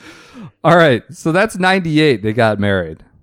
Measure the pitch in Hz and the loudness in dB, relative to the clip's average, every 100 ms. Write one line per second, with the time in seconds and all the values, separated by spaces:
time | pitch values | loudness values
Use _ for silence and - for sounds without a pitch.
0 | - - - 254 180 - 160 175 160 113 | -20 -20 -20 -20 -20 -6 0 4 4 2
1 | - - 165 165 220 185 185 190 165 151 | -4 -8 -4 -2 -2 -2 -2 0 0 2
2 | 156 110 107 110 113 104 101 98 82 78 | 2 0 -2 0 0 0 0 -2 -4 -10
3 | _ _ | _ _